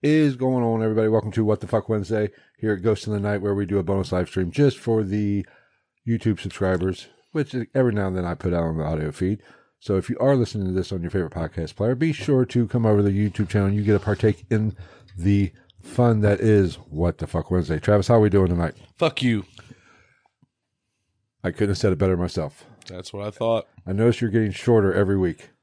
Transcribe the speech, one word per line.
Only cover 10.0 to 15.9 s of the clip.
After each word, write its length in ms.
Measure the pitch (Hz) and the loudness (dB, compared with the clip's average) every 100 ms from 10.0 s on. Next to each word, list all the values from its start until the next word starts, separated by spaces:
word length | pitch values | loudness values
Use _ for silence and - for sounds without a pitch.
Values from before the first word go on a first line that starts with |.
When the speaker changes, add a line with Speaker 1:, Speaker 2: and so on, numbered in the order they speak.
| - | -2
Speaker 1:
you 80 | 123 | -2
are 180 | 131 139 | 2 2
listening 300 | 117 107 95 | 0 -2 -4
to 60 | |
this 200 | 92 87 | -2 -4
on 80 | 95 | -6
your 80 | 85 | -4
favorite 220 | 98 82 | -4 -4
podcast 420 | 87 80 - 80 - | -4 -8 -6 -10 -4
player, 180 | 107 | -2
be 180 | 127 160 | 0 -2
sure 320 | 151 - 135 123 | -2 0 2 2
to 200 | 120 113 | 0 0
come 160 | 123 110 | 2 2
over 120 | 104 | 4
to 40 | |
the 280 | 101 98 104 | 4 2 0
YouTube 180 | 95 101 | -2 -2
channel 200 | 104 98 | 0 0
and 80 | 104 | 0
you 60 | |
get 100 | 104 | 2
to 40 | 101 | 2
partake 440 | - 101 110 104 - | 2 0 0 0 -2
in 260 | 110 110 104 - - _ 92 | -2 -2 -6 -16 -20 _ -4
the 360 | 90 101 98 _ _ _ | 2 2 0 _ _ _
fun 380 | - | -10